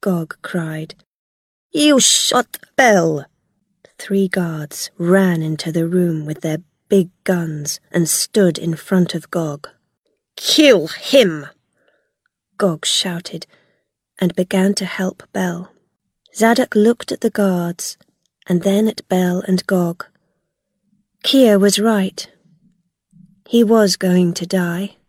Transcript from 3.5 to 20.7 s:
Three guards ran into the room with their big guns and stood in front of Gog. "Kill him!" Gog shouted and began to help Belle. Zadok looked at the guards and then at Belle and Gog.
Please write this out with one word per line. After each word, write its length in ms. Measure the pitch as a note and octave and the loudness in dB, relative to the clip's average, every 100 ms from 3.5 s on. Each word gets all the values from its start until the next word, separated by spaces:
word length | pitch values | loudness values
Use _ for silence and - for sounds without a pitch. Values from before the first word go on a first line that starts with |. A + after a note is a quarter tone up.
| _ _ _ _ _ | _ _ _ _ _
Three 320 | - G3 F#3+ | -6 -2 0
guards 640 | F#3+ E3+ D#3+ D3 - - _ | -2 -4 -4 -10 -12 -14 _
ran 420 | E3+ F#3+ F#3+ E3+ | 2 4 4 0
into 300 | D#3+ D#3 - | -2 -4 -4
the 160 | E3 E3 | -2 0
room 380 | F3+ F3+ D#3 D3+ | 0 0 -2 -8
with 160 | D3+ | -8
their 200 | D#3+ D#3 - _ _ | -6 -6 -8 _ _
big 180 | G3 F3 _ | 0 0 _
guns 560 | - F3+ E3 D3+ D3 - _ | -4 -4 -4 -8 -8 -10 _
and 200 | - D#3+ | -4 -2
stood 480 | - - A3 F#3+ D#3+ | -2 -2 2 2 2
in 180 | - D#3+ | -6 -8
front 380 | - F#3+ F3 | -2 0 0
of 160 | E3+ - | -2 -8
Gog. 400 | F3 D#3+ C#3+ - _ _ _ _ _ _ - | -6 -6 -8 -16 _ _ _ _ _ _ -10
"Kill 520 | - - D4+ G#3+ D#3 | 0 4 6 6 2
him!" 580 | - - C#4 G#3 D#3 C#3 _ _ _ _ _ _ _ _ _ _ _ | -10 2 4 4 0 -10 _ _ _ _ _ _ _ _ _ _ _
Gog 260 | G3 D#3 | -2 -2
shouted 600 | - - F#3+ E3+ - E3 - _ _ _ _ _ _ - | -4 -4 -4 -8 -10 -14 -16 _ _ _ _ _ _ -4
and 180 | F3+ E3+ | -4 -2
began 380 | F3+ F#3+ F#3+ | -2 0 0
to 100 | G3+ | 0
help 380 | F#3 - F#3+ - - | -6 -6 -6 -8 -12
Belle. 400 | G3 F#3 E3+ F3+ _ _ _ _ _ _ | -6 -4 -6 -12 _ _ _ _ _ _
Zadok 400 | - A3 A#3 B3 | -2 2 2 0
looked 360 | G#3+ G#3+ A#3 - | 2 2 2 -4
at 120 | C#4 | -4
the 140 | A#3 A3+ | -4 0
guards 520 | G3+ F3+ F3 F3 - - _ _ _ _ - | 0 0 -4 -6 -12 -14 _ _ _ _ -4
and 140 | F3+ | -2
then 240 | F3+ G3 A3 | 0 0 0
at 220 | - - | -2 -4
Belle 320 | F#3 F3+ F3+ - | -2 0 -2 -2
and 180 | F#3 - | -2 0
Gog. 400 | F#3+ F3 E3+ - _ _ _ _ _ _ | 0 0 -4 -14 _ _ _ _ _ _